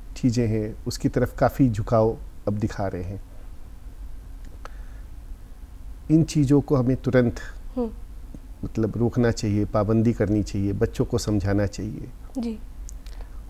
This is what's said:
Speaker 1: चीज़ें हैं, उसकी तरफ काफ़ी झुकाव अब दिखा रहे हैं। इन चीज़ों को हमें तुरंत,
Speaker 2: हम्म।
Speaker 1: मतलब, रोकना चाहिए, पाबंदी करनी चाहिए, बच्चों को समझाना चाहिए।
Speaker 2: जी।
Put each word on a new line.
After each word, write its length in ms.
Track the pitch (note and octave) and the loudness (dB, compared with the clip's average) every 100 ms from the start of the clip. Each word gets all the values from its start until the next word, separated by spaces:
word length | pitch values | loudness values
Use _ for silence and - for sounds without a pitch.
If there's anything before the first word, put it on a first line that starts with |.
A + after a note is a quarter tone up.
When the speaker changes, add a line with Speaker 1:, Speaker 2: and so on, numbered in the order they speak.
| - - | -12 0
Speaker 1:
चीज़ें 300 | C3 A#2 A2+ | 2 4 4
हैं, 280 | A2 G#2+ G#2+ A#2+ | 2 0 -4 -6
उसकी 220 | - C#3 | -2 0
तरफ 280 | B2+ B2+ - | 2 0 2
काफ़ी 300 | B2 - C3 | 2 6 4
झुकाव 480 | G#2+ G#2 A2+ A2 A2+ - - - | 4 2 4 4 2 -6 -8 -4
अब 60 | |
दिखा 340 | G#2 G#2+ - G2 | 0 -2 -2 -4
रहे 160 | F2+ | -4
हैं। 180 | F2+ G2 - - - - - - - - - - - - - - - - - - - - - - - - - - - - - | -6 -8 -10 -14 -14 -12 -14 -14 -14 -12 -10 -10 -12 -12 -12 -12 -12 -12 -12 -12 -14 -14 -12 -12 -14 -16 -16 -14 -14 -8 4
इन 120 | D#3 | 6
चीज़ों 380 | D3+ D#3 C3+ C#3+ | 6 4 6 6
को 140 | C#3 C#3 | 6 4
हमें 220 | B2 B2+ | 4 2
तुरंत, 380 | B2+ B2+ A#2+ - - - - B3 | 4 6 6 2 -6 -10 -8 -4
Speaker 2:
हम्म। 140 | A3+ - - - - - - - | -4 -6 -12 -12 -12 -14 -14 -10
Speaker 1:
मतलब, 300 | - - G#2+ G#2+ | -6 0 0 2
रोकना 340 | A#2 - A#2 | 2 4 2
चाहिए, 340 | - A2 G#2 G#2 | 2 2 2 2
पाबंदी 480 | A2 G#2 A2+ A2+ | 2 4 4 4
करनी 300 | A2+ G2+ G#2+ | 4 4 2
चाहिए, 300 | G2 G#2 G2 | 2 0 0
बच्चों 320 | G2 A2 - B2 | 2 0 0 0
को 120 | A#2+ | 0
समझाना 480 | - G#2 F#2+ G2+ G2+ | 2 2 2 2 0
चाहिए। 440 | - G#2+ C#3 - - - C4+ | -2 -6 -8 -10 -12 -10 -6
Speaker 2:
जी। 220 | A#3 G#3+ - - - - - - - - - | -4 -6 -10 -10 -10 -10 -10 -12 -10 -12 -8